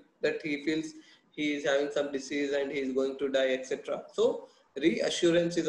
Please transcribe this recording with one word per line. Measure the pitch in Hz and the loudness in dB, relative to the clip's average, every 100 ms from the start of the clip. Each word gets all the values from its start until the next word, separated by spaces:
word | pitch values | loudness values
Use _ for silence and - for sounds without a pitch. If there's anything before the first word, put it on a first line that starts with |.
| - _ | -14 _
that | 151 151 | -2 -2
he | 160 143 151 | -4 -4 -2
feels | 156 160 - - - _ - | -2 -4 -10 -20 -20 _ -4
he | 151 147 | -2 0
is | 151 | 2
having | 139 147 147 | 2 2 0
some | 143 | -2
disease | 139 - 143 143 143 | -2 -4 -2 0 0
and | 139 | -2
he | 147 | -2
is | 131 127 | -2 0
going | 135 135 | 0 0
to | 139 | 0
die, | 135 131 131 | 2 2 0
et | - | -2
cetera. | 139 - - - - | -6 -6 -8 -6 0
So | 233 - - _ _ - | 0 0 -8 _ _ 0
reassurance | 165 - 156 - 170 170 170 | 2 2 0 2 4 4 4
is | 170 | 2